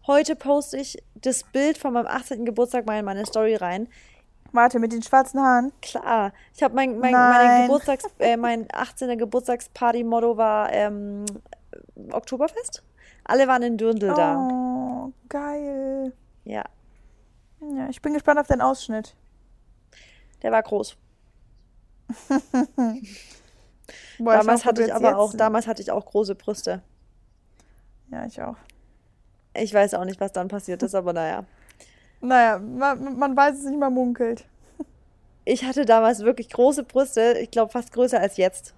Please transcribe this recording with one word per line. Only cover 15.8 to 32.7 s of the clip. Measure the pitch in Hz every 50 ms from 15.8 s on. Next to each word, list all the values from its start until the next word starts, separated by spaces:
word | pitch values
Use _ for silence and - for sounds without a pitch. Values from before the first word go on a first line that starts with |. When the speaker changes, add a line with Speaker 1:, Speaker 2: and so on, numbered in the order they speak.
| 269 269 269 269 269 262 254 _ _ _ _ _ _
Speaker 1:
Ja. | 214 214 107 - - _ _ _ - _ _ _ - _ _ _ _ _ _ _ _ _ _
Speaker 2:
Ja, | 302 294 285 269 262 269
ich | 254 -
bin | - 302 302
gespannt | 294 - - 294 294
auf | 285
deinen | - 277 247
Ausschnitt. | 247 262 277 - - - 220 220 220 - _ _ _ _ _ _ _ _ _ _ _ _ _ _ _ _ _ - - _ _ _ _ _ _ _
Speaker 1:
Der | - 226
war | 226 226
groß. | 220 - 214 202 208 - - _ _ _ _ _ _ _ _ _ _ _ _ _ _ _ _ - _ _ _ _ _ -
Speaker 2:
<laughs> | 240 - - - 269 294 - _ - 254 294 - _ - 247 226 220 262 226 196 208 - - - - - _ _ _ _ _ _ _ _ _ - - - - - - -
Boah, | 226 233 220
ich | 214
Speaker 1:
Damals | 214 220 240 233
Speaker 2:
hoffe, | -
Speaker 1:
hatte | 254 226
Speaker 2:
du | 233
Speaker 1:
ich | 226 220
Speaker 2:
jetzt | -
Speaker 1:
aber | 220 214 226 190 196
auch, | 208 208
Speaker 2:
jetzt | 202 220
Speaker 1:
damals | 220 220 214 233 226
hatte | 226 220 -
ich | - -
auch | - 208 202
große | - - 208 220 190 196
Brüste. | - _ - 208 - - 220 208 190 - _ _ _ _ _ _ _ _ _ _ _ _ _ _ _ _ _ _ - _ _ _ _ _ -
Speaker 2:
Ja, | 262 - -
ich | 233 - -
auch. | - - 220 - - - _ _ _ _ _ _ _ _ _ _ _ _ _ _ _ _ _
Speaker 1:
Ich | - 226 208
weiß | 208 208 202 202 202
auch | 175 180
nicht, | 185 190 -
was | 202 202
dann | - 190 180 190
passiert | 202 202 - - 180 175
ist, | - 226 -
aber | 190 180 180
naja. | 170 170 160 156 175 190 190 _ _ _ _ - - _ - _ _ _ _ _ _ _
Speaker 2:
Naja, | - 247 262 247 233 226 214 185
man, | 202 220